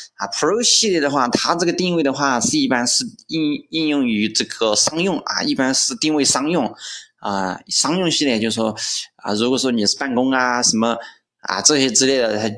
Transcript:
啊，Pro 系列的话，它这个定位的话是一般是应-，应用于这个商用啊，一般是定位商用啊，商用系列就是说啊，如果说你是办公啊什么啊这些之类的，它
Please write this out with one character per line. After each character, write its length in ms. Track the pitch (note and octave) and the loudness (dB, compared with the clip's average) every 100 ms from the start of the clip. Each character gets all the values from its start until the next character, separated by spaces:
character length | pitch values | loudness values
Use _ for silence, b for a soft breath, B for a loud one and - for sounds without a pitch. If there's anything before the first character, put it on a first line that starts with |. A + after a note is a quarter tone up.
| B | B
啊， 140 | - G2 | -10 -8
Pro 340 | - D3+ G#3 | -2 0 2
系 280 | A#3 - A3 | 2 2 2
列 100 | F3 | 2
的 100 | C#3+ | 2
话， 160 | C#3 B2 | 2 2
它 300 | - - E3+ | 2 2 0
这 100 | F3 | 0
个 60 | |
定 240 | E3+ F#3 F3 | 0 0 2
位 80 | |
的 80 | C#3 | 0
话 280 | C3+ C#3+ B2 | 0 0 0
是 160 | - D#3 | 0 2
一 120 | C3+ | 2
般 180 | B2+ A#2+ | 2 0
是 180 | - B2 - - | -2 -2 -10 -8
应-， 400 | D#3+ D3+ D3 - | -4 -2 -4 -6
应 180 | D#3+ D#3 | -4 0
用 180 | C#3+ B2+ | 0 0
于 220 | G#2+ G#2 | 0 0
这 160 | G#2+ | -2
个 320 | A#2 - A2+ G#2 | -4 -2 0 2
商 260 | - D#3 | 0 0
用 160 | F#3+ D#3+ | -2 -2
啊， 240 | - G2+ | -4 -4
一 140 | C3 C#3+ | -2 0
般 180 | C3 | 0
是 220 | C3 - B2 | 0 -2 -2
定 180 | D#3 | 0
位 100 | D3+ | 2
商 240 | C3+ C3+ D3 | 2 0 0
用 240 | E3+ A2+ - B B B B | 0 -2 -6 B B B B
啊， 400 | G#2 G2 F#2+ - - | -4 -2 -2 -6 -4
商 320 | - - F3 | -2 0 0
用 100 | F3+ | 0
系 160 | C#3+ | 0
列 140 | C#3+ A2+ | 2 2
就 100 | A2+ | 0
是 60 | |
说 220 | A2 A2 A2 B B B _ | 0 -2 -2 B B B _
啊， 180 | - | -4
如 160 | G#2 A#2+ | 0 2
果 80 | C3 | 2
说 140 | C3 | 0
你 120 | A#2+ | 0
是 120 | G2+ - | 0 0
办 180 | C#3 | -2
公 160 | A#2+ C3 | 0 2
啊 320 | C3 B2+ B2 | 2 2 2
什 140 | B2 A2 | 2 2
么 200 | A#2 A2+ B B _ _ | 0 -2 B B _ _
啊 200 | - F#2 | -6 0
这 160 | - D3+ | 2 2
些 140 | C3+ | 2
之 160 | A2 C3+ | 2 2
类 120 | C3+ | 2
的， 200 | A#2 G#2+ | 0 0
它 100 | A2 | -2